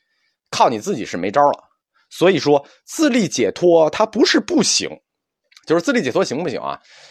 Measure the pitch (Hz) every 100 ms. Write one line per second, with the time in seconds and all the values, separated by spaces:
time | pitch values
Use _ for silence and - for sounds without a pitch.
0 | _ _ _ _ _ - 185 110 104 143
1 | 92 90 95 143 143 - _ _ _ _
2 | _ - 175 160 143 143 - _ - -
3 | 302 240 165 - 95 - 175 165 151 -
4 | 220 220 311 294 - 330 - - 71 -
5 | _ _ _ _ _ _ - 170 285 247
6 | 131 170 - 143 175 101 67 - _ -
7 | -